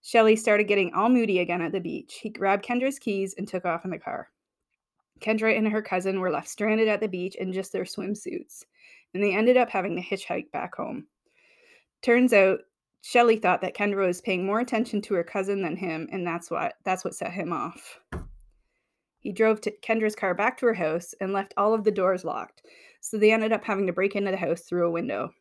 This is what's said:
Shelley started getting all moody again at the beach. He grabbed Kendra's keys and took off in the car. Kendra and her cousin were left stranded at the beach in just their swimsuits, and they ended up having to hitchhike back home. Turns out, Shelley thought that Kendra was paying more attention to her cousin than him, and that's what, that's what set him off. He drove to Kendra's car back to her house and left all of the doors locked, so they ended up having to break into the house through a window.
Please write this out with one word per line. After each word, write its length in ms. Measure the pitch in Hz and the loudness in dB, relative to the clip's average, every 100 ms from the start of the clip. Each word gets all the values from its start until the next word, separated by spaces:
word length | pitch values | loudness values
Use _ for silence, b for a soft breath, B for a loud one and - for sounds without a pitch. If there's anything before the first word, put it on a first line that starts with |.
Shelley 340 | - 233 220 220 | 2 4 6 4
started 280 | 220 208 | 4 2
getting 280 | 208 202 180 | 4 2 2
all 140 | 170 220 | 2 4
moody 300 | 254 220 180 | 4 4 0
again 200 | 175 175 | 0 -2
at 120 | 170 | -2
the 80 | 190 | -4
beach. 400 | 175 - - - | -6 -8 -10 -12
He 80 | 214 | -12
grabbed 340 | 214 196 202 | -4 0 0
Kendra's 340 | - 247 262 277 | 0 -2 -2 -4
keys 360 | - 196 196 - | -4 -2 -4 -6
and 100 | 196 | -8
took 180 | 185 | -4
off 200 | 180 170 | -4 -4
in 60 | 185 | -6
the 80 | 170 | -8
car. 300 | - - - _ _ _ _ _ _ _ _ _ | -8 -10 -12 _ _ _ _ _ _ _ _ _
Kendra 360 | 220 220 220 220 | -2 0 2 2
and 120 | 214 | 2
her 140 | 214 | 0
cousin 380 | 214 185 190 190 | -2 -2 0 0
were 100 | 185 | 0
left 180 | 151 - | -2 -6
stranded 400 | - 208 220 220 | -4 0 2 2
at 120 | 208 | 2
the 80 | 214 | -2
beach 260 | 180 185 - | -4 -6 -6
in 160 | 190 | -4
just 200 | 185 190 | -4 -4
their 120 | 185 | -6
swimsuits, 800 | 185 - 190 214 - - - - - b b b b | -6 -6 -6 -6 -6 -8 -10 -20 -20 b b b b
and 100 | 180 | -2
they 120 | 202 | 0
ended 220 | 190 226 254 | 4 4 4
up 100 | 240 | 4
having 260 | 196 180 170 | 0 -4 -6
to 60 | |
hitchhike 480 | 180 190 - - - | -6 -8 -4 -6 -6
back 220 | - - - | -8 -8 -8
home. 300 | - - - _ b b b b b b b _ | -8 -10 -14 _ b b b b b b b _
Turns 320 | - 240 254 | 2 6 8
out, 280 | 214 190 190 - _ _ _ | 8 6 4 -4 _ _ _
Shelley 340 | - 247 240 220 | 0 6 6 6
thought 240 | 185 175 | 4 2
that 160 | 185 - | 0 -2
Kendra 300 | 208 196 185 | -2 2 0
was 160 | 180 | 0
paying 240 | - 185 190 | -2 -2 0
more 140 | 214 | -2
attention 420 | 247 220 - 208 | 0 -2 -2 -4
to 120 | - | -2
her 100 | 190 | -2
cousin 360 | 170 202 190 202 | -2 -4 -2 -2
than 140 | 175 175 | -4 -4
him, 320 | 185 160 165 | -4 -6 -6
and 160 | 190 175 | -6 -4
that's 240 | 170 - | -6 -6
what, 240 | - 160 - | -4 -4 -6
that's 200 | - 185 | -4 -4
what 100 | 185 | -4
set 180 | - - | -6 -8
him 200 | 180 202 | -6 -6
off. 460 | 160 127 - - - _ - - - - _ _ _ _ _ _ _ | -4 -6 -10 -20 -20 _ -12 -12 -18 -20 _ _ _ _ _ _ _
He 140 | - | -12
drove 280 | 190 220 214 | 0 2 2
to 100 | - - | -2 -8
Kendra's 340 | - 226 214 208 | -2 0 0 0
car 160 | 196 | -2
back 220 | 180 220 - | 0 -2 0
to 80 | 247 | 0
her 80 | |
house 400 | 180 160 165 180 - | 2 -2 -2 -6 -8
and 140 | 190 | -4
left 180 | 196 196 - | -4 -4 0
all 160 | 208 | 2
of 100 | 220 | 2
the 60 | 208 | 2
doors 340 | 196 185 185 | 2 0 0
locked, 380 | 165 - - _ B B B B | -4 -8 -10 _ B B B B
so 160 | - 214 | -8 4
they 140 | 214 | 4
ended 200 | 220 220 | 4 2
up 120 | 220 | 0
having 220 | 220 196 190 | 0 0 0
to 60 | |
break 240 | 175 196 202 | 0 0 0
into 140 | 202 | -2
the 60 | 190 | -2
house 240 | 165 170 | 0 -2
through 240 | - 175 170 | -2 0 0
a 40 | |
window. 400 | 170 165 98 160 _ | 0 -4 -4 -6 _